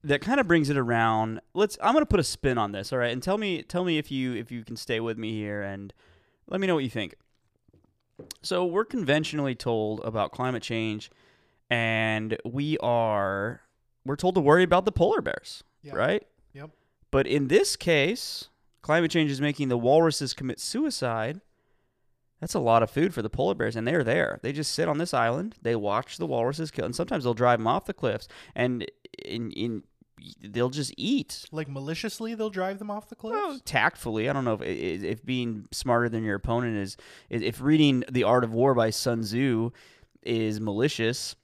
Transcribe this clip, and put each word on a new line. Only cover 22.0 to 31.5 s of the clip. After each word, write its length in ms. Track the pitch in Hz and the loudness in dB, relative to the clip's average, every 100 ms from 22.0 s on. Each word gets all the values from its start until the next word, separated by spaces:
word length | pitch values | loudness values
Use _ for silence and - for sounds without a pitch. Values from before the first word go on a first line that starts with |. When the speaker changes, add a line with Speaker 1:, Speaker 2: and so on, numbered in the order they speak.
| _ _ _ _ | _ _ _ _
Speaker 1:
That's 140 | - | -4
a 60 | - | 0
lot 240 | 120 113 | 4 4
of 80 | 110 | 4
food 220 | - 180 | 2 0
for 80 | 143 | 0
the 80 | 110 | -6
polar 260 | - 175 190 | -2 -2 0
bears, 200 | 110 113 | -2 -2
and 120 | 117 | 0
they're 160 | 165 | 0
there. 360 | 113 107 55 - | 2 0 0 -2
They 80 | 123 | -6
just 180 | 143 147 | -4 -4
sit 140 | - 165 | -2 -2
on 120 | 147 | -2
this 140 | 175 | -2
island. 420 | 131 117 131 208 - | 0 0 0 -6 -6
They 140 | 117 117 | -2 0
watch 420 | 101 104 - - | 0 -2 -4 -8
the 100 | 170 | -2
walruses 440 | 123 120 147 160 | 0 -2 -2 -8
kill, 140 | - - | -6 -6
and 100 | 131 | -4
sometimes 280 | 175 156 | -2 0
they'll 100 | 123 | 0
drive 260 | 113 123 120 | 2 4 4
'em 80 | 113 | 2
off 180 | 160 - | 0 -2
the 80 | |
cliffs. 340 | - 127 107 - - - - | -4 -2 -4 -8 -20 -14 -2
And 300 | 123 123 90 _ - - - | -2 -2 -6 _ -20 -16 -10
in, 240 | 110 117 | -8 -8
in, 300 | - 117 110 - _ _ - - - | -6 -6 -6 -10 _ _ -20 -20 -20
they'll 260 | 101 110 123 | -8 -2 -2
just 240 | 143 131 - | -2 -8 -4
eat. 480 | 175 269 - - - | -2 -2 -2 -12 -10